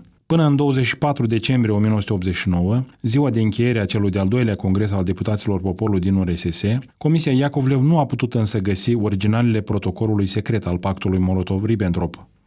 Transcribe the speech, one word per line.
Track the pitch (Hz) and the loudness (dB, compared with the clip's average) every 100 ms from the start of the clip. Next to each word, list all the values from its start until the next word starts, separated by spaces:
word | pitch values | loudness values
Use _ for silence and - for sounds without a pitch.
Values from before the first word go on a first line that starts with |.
| - _ - | -10 _ -2
Până | 165 151 | 2 4
în | 143 | 2
douăzeci | 143 131 120 | 2 0 0
și | - | 0
patru | 147 143 117 | -2 0 0
decembrie | 113 - 127 110 | 0 0 2 2
o | 104 | 2
mie | 107 | 2
nouă | 107 | 0
sute | 98 | 0
optzeci | 101 92 87 | -2 -2 -2
și | 95 | 0
nouă, | 87 92 120 131 - | 0 0 0 -4 -6
ziua | 120 135 143 | -2 0 2
de | 113 | 2
încheiere | 110 98 123 113 | 0 0 0 0
a | 98 | 0
celui | 107 101 | 0 0
de-al | 98 95 | 0 2
doilea | 123 113 98 | 2 0 0
congres | 95 95 104 | 0 0 0
al | 98 | 0
deputaților | 90 90 98 104 - 95 | -2 -2 -2 -4 -2 -2
poporului | 95 87 110 95 | -2 -2 0 0
din | 92 98 | 2 2
U | |
R | 90 | 0
S | 87 87 | -2 -4
S, | - 101 123 - - | -2 -2 -2 -4 -4
Comisia | 156 160 156 | 0 2 2
Iacovlev | 127 143 143 131 135 | 2 0 0 0 2
nu | 143 170 | 4 2
a | 127 | 2
putut | - 123 | -2 -2
însă | 120 104 107 | 0 0 0
găsi | 98 95 - 117 | -2 -2 0 0
originalele | 104 98 104 113 120 110 | 0 0 2 2 2 0
protocolului | 101 101 98 90 110 104 95 | 0 -2 -2 -2 0 0 0
secret | 107 - 110 87 | -2 -2 -2 -2
al | 87 | -2
pactului | 95 95 98 92 | -2 -2 0 0
Molotov-Ribbentrop. | 92 95 90 98 107 110 92 87 85 - - _ | 2 0 -2 -2 0 0 0 0 -4 -6 -20 _